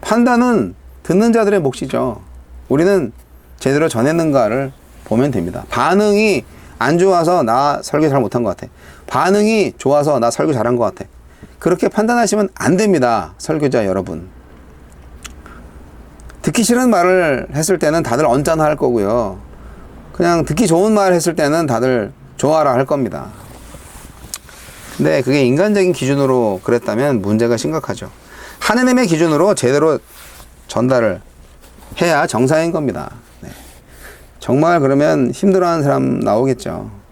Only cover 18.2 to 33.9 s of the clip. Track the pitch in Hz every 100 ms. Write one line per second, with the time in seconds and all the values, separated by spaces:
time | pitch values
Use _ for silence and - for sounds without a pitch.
18.2 | 151 123 160 160 151 151 135 120 98 120
19.2 | 104 98 - - - - - - - -
20.2 | 175 170 143 151 202 165 208 214 196 175
21.2 | 170 160 147 160 160 120 131 127 98 -
22.2 | - - 139 160 151 123 135 147 117 73
23.2 | - - - - - - - - - -
24.2 | - - - - - - - - 120 151
25.2 | 127 143 127 139 208 202 185 170 131 139
26.2 | 135 127 113 95 - 120 - 107 143 127
27.2 | 98 110 117 117 147 160 - 101 - -
28.2 | - - - - - 220 254 247 233 160
29.2 | 165 147 190 190 123 143 160 131 - -
30.2 | - - - - - - 123 127 113 87
31.2 | - - - - - - - - 170 151
32.2 | 170 110 127 160 165 165 139 95 - -
33.2 | - - - - - - -